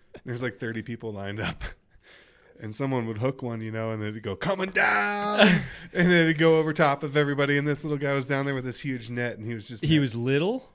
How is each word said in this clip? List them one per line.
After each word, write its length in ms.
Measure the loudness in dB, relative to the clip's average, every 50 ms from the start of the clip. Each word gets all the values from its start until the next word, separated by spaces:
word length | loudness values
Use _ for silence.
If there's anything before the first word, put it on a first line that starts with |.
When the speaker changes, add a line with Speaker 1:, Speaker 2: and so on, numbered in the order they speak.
| _ _ -20 -16 -10
Speaker 1:
There's, 180 | -8 -6 -4
like, 160 | -4 -6 -6 -6
thirty 240 | -6 -6 -6 -6
people 300 | -6 -8 -8 -8 -8 -10
lined 280 | -8 -8 -8 -8 -6 -6
up. 220 | -6 -6 -8 -8 -10 -12
<laughs> 40 | -12 _ _ _ _ _ _ -20 -20 -20 _ _ _ _ _ _ _ -14
And 140 | -12 -10 -8
someone 320 | -6 -4 -2 -2 -2 -2
would 120 | -4 -4 -2
hook 220 | -2 -2 -2 -4
one, 200 | -6 -6 -6 -6
you 100 | -6 -6
know, 220 | -6 -4 -4 -4
and 100 | -4 -4
it'd 180 | -6 -6 -6 -6
go, 140 | -6 -8 -6
"Coming 360 | -4 -2 -2 -2 -2 -2 -2
down!" 680 | 0 0 2 2 2 2 0 0 -2 -2 -2 0 4 6
Speaker 2:
<laughs> 540 | 6 6 6 4 0 -4 -12 -14 -14 -6
Speaker 1:
And 180 | 0 2 4 6
then 140 | 6 6 6
it'd 140 | 4 4 4
go 200 | 6 6 6 6
over 140 | 4 2
top 320 | 2 4 4 4 4 2 -2
of 120 | 0 2
everybody, 400 | 2 2 2 2 2 2 2 2
and 120 | 2 2 0
this 160 | -2 -2 -2
little 140 | -4 -4 -2
guy 160 | 0 0 0
was 120 | 0 0
down 200 | 0 -2 0 0
there 80 | -2 -2
with 100 | -4 -4
this 160 | -6 -6 -6
huge 280 | -4 -4 -6 -6 -6 -6
net, 280 | -4 -2 -2 -4 -4 -6
and 80 | -8
he 80 | -8 -8
was 140 | -8 -8 -10
just 160 | -8 -2 2
Speaker 2:
He 100 | 4 4
Speaker 1:
net- 60 | 6
Speaker 2:
was 160 | 4 2 0
little? 520 | -2 0 2 2 2 2 0 -2 -4 -6 -12